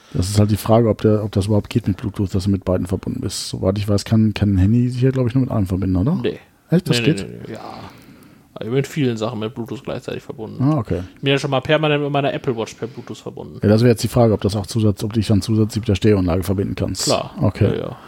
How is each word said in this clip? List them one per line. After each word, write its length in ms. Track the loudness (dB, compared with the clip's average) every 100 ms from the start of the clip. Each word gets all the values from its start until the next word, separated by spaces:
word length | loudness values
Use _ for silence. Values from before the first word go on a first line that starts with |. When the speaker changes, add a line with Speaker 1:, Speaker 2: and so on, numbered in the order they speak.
| -8
Speaker 1:
Das 140 | -4 0
ist 100 | 2
halt 100 | 2
die 60 | 2
Frage, 320 | 4 4 4
ob 120 | 2
der, 220 | 2 2
ob 80 | 0
das 140 | -2 0
überhaupt 240 | 0 0
geht 180 | -2 -2
mit 100 | -2
Bluetooth, 360 | -4 -4 -2
dass 120 | -2 0
du 40 |
mit 160 | 0 0
beiden 220 | -2 0
verbunden 340 | -4 -4 -6
bist. 260 | -6 -8 -8
Soweit 280 | -4 -2 0
ich 100 | 0
weiß, 180 | 0 2
kann, 280 | 2 2
kann 220 | 2 2 4
ein 20 |
Handy 320 | 4 4 2
sich 120 | 2
ja, 80 | 0
glaub 160 | 2 0
ich, 80 | 0
nur 80 |
mit 80 | 0
einem 160 | -2 -2
verbinden, 300 | -2 0 2
oder? 180 | 2 0
Speaker 2:
Nee. 240 | -2 -6 -12 _ -2
Speaker 1:
Echt? 180 | 0 2
Das 100 | 0
Speaker 2:
Nee, 60 | 0
Speaker 1:
geht? 220 | -2 -4
Speaker 2:
nee, 80 | -12 -14
nee, 60 |
ja. 60 | -14 -14 -16 -18 -20 -20 -20 -20 -20 _ -12
Also 60 |
ich 40 | -2
bin 80 |
mit 140 | -2 0
vielen 300 | 0 0 0
Sachen 220 | -2 -4
mit 140 | -6
Bluetooth 300 | -6 -8 -8
gleichzeitig 400 | -8 -8 -8 -10
verbunden. 380 | -10 -12 -10 0
Speaker 1:
Ah, 160 | 2 2
okay. 240 | 0 -4 -6 -6
Speaker 2:
Ich 60 |
bin 100 | -2
ja 60 | 0
schon 140 | 0
mal 100 | -2
permanent 400 | 2 2 2 0
mit 80 | 0
meiner 220 | -2 -2
Apple 240 | -2 -4 -4
Watch 160 | -4
per 140 | -8 -12
Bluetooth 300 | -12 -14 -14
verbunden. 400 | -14 -14 -14 -2
Speaker 1:
Ja, 80 | 4
das 120 | 6
wäre 100 | 6
jetzt 120 | 4
die 40 | 2
Frage, 240 | 4 4
ob 80 | 4
das 140 | 0 -2
auch 100 | -4
zusatz-, 380 | 0 0 0
ob 100 | -2
du 60 | -2
dich 80 | 2
dann 140 | 2
zusätzlich 380 | 2 0 0 0
mit 60 | -2
der 60 | 2
Stereoanlage 480 | 4 4 2 0
verbinden 300 | 0 -2 -2 -2
kannst. 280 | -4 -2 0
Speaker 2:
Klar. 260 | -2 -2 -2
Speaker 1:
Okay. 300 | 0 2 2 0
Speaker 2:
Ja, 0 | -6
ja. 80 | -10